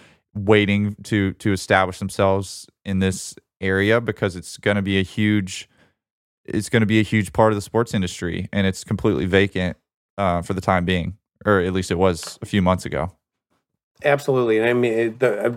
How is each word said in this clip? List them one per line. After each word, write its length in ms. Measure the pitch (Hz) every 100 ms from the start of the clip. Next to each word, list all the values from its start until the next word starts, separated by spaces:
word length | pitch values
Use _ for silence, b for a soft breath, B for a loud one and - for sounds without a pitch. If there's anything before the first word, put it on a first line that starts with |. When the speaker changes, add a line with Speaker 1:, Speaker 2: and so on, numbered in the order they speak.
| b b b
Speaker 1:
waiting 640 | 107 98 107 101 101 104 101
to, 320 | - 107 95
to 180 | - 110
establish 460 | 95 - 98 92 90
themselves 680 | 98 - 98 95 95 - - _ -
in 140 | 95
this 340 | 95 92 - - _ -
area 400 | 95 95 101 113
because 360 | 113 107 104 90
it's 200 | - -
gonna 240 | - 101
be 160 | 98 98
a 40 |
huge, 680 | 92 - 107 107 92 - - _ _ _ _ _ _ _ -
it's 220 | 101 104
gonna 160 | 117 107
be 120 | 107
a 40 |
huge 280 | 104 110 98
part 200 | - 110
of 40 | 104
the 40 |
sports 300 | - 110 117
industry, 560 | 113 90 - 87 87 90
and 140 | 101 95
it's 160 | 90
completely 420 | - 101 113 78 90
vacant, 500 | 95 98 92 90 - _ _ _ -
uh, 240 | 98 87
for 120 | 85
the 60 | 92
time 220 | 98 92 87
being, 300 | 90 82 95 _ _
or 160 | - 101
at 120 | 90
least 160 | 92 90
it 80 | 87
was 400 | 95 85 - -
a 60 | -
few 160 | 104
months 240 | 90 92 -
ago. 260 | 69 85 - _ _ _ _ _ _ _ _
Speaker 2:
Absolutely. 540 | 147 143 139 131 120 110
And 100 | 117
I 40 |
mean, 200 | 123 120
it, 260 | 113 113 113
the, 260 | 123 101
uh, 20 | 113